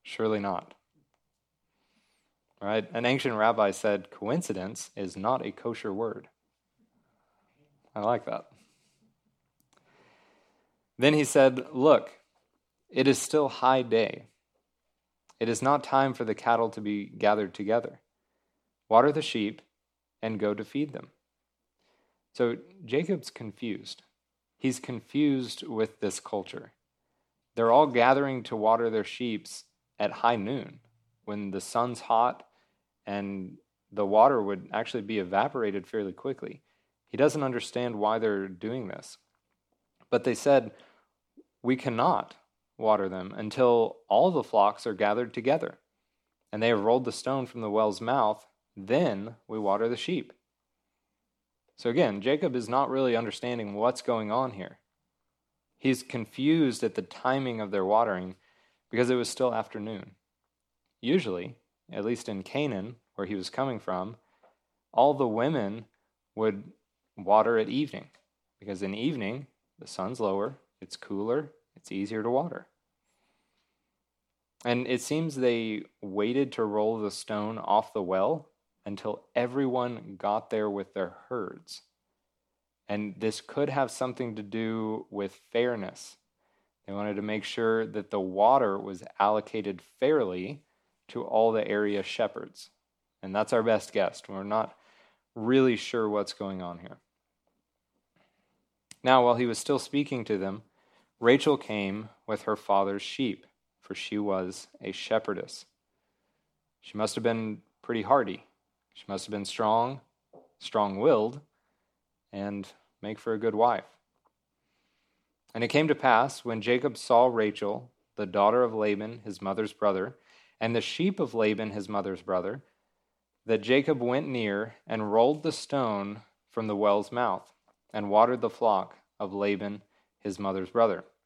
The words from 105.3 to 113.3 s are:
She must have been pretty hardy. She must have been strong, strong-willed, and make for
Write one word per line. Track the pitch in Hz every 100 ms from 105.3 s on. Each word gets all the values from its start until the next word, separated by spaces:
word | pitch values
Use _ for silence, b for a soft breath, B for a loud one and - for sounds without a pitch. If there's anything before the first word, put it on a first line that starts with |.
| 98 - - - _ _ _ _ _ _ _ _ _ _ _
She | - 104
must | 107
have | -
been | 117 113 110 104 _ _
pretty | - 120
hardy. | 101 139 104 92 - _ _ _ _ -
She | -
must | 98
have | -
been | 104 98
strong, | - 110 110 123 139 _ _ _ - _ _
strong-willed, | - 110 104 98 135 123 110 139 - _ _ _ _ _ _ _ _
and | 101 101 101 95 - _ _
make | 104 107
for | -